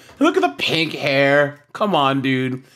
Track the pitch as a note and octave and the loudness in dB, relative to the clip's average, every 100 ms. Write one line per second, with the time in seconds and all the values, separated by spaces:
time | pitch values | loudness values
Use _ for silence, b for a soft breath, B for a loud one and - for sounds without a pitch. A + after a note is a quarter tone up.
0 | B - D4+ F#4 F4 - - D#3+ D#3+ C#3+ | B 0 0 2 -2 -2 -2 -2 -2 -4
1 | C#3+ C3+ C#3 C#3+ C#3+ C#3+ _ - G#3+ E3 | -2 2 4 2 0 -4 _ -4 -2 2
2 | C#3 C#3 C3+ C3 B2+ C3 b | 2 0 0 -2 -2 -6 b